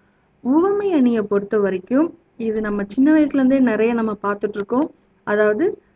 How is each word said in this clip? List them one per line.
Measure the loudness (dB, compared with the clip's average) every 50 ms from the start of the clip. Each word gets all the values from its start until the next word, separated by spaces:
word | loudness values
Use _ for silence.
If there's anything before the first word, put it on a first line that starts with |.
| _ _ _ _ _ _ _ _
உவமை | -2 0 2 2 2 2 0 0 -2 0
அணியை | 2 2 2 2 2 0
பொறுத்த | -2 -2 -2 -2 -2 -2 -2 0
வரைக்கும் | 0 0 -2 -4 -4 -2 0 0 0 0 -4 -12 _ _ _
இது | -8 -6 -4 -4 -4
நம்ம | -4 -4 -4 -6 -6
சின்ன | -4 0 2 4 4
வயசுல | 4 4 4 2 2
இருந்தே | 2 2 2 4 4
நிறைய | 2 2 2 2 0 0 0
நம்ம | -2 -2 -4 -4 -6
பார்த்துட்டு | -4 -6 -4 -4 -6 -6 -6
இருக்கோம். | -6 -6 -4 -2 -2 -2 -4 -6 _ _ _ _ _ -6
அதாவது | -2 0 2 2 2 2 2 0 -2 -2 -6 _ _ _